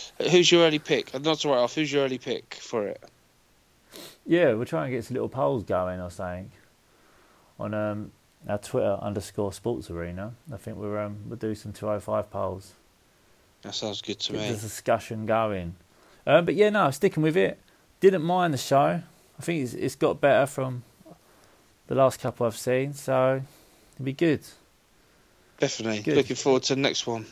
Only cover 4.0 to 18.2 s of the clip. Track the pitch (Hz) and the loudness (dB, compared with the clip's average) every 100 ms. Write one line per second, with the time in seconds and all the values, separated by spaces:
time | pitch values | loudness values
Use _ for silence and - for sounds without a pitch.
4 | - - - 170 156 110 123 160 143 123 | -20 -12 0 4 4 2 0 -4 -4 -4
5 | 113 123 113 127 143 131 95 92 92 90 | -4 -4 -4 -2 0 0 0 -2 -2 -4
6 | 90 - 92 90 131 - _ _ _ _ | -8 -10 -10 -10 -12 -18 _ _ _ _
7 | _ _ _ _ _ - 107 107 107 104 | _ _ _ _ _ -10 -6 -4 -2 -4
8 | 104 - _ _ - 104 - 131 104 98 | -8 -16 _ _ -6 -6 -4 -2 0 0
9 | 104 104 - - 101 90 117 120 - 85 | -4 -6 -6 -4 -4 -4 -6 -6 -6 -8
10 | 85 90 107 120 - 104 - 107 104 104 | -8 -8 -12 -14 -16 -14 -12 -10 -8 -6
11 | 104 104 107 113 110 104 107 101 104 107 | -6 -10 -12 -8 -6 -6 -10 -8 -6 -4
12 | - 107 101 98 98 95 - - _ _ | -4 -4 -4 -4 -6 -6 -14 -20 _ _
13 | _ _ _ _ _ _ 107 - 110 104 | _ _ _ _ _ _ -12 -8 -6 -8
14 | - 101 - 107 107 107 107 - - 117 | -8 -8 -6 -4 -4 -4 -8 -6 -2 -2
15 | - 110 110 113 110 98 87 90 _ _ | -2 -8 -2 0 0 -2 -6 -12 _ _
16 | _ _ - 151 175 170 208 208 156 135 | _ _ 4 4 4 2 4 4 0 2
17 | 190 156 156 165 190 - _ _ _ _ | 0 2 0 2 0 -2 _ _ _ _
18 | 190 185 | 4 6